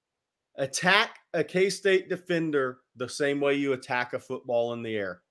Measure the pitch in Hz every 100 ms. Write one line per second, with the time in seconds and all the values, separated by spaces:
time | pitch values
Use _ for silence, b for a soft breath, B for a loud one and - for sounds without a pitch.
0 | _ _ _ _ _ - 135 - 180 196
1 | 226 - _ 170 160 180 196 185 202 190
2 | 185 180 - 170 160 147 131 127 _ 117
3 | 123 - 143 143 143 139 139 131 - 123
4 | 120 127 - 131 127 117 117 117 117 107
5 | 98 90 _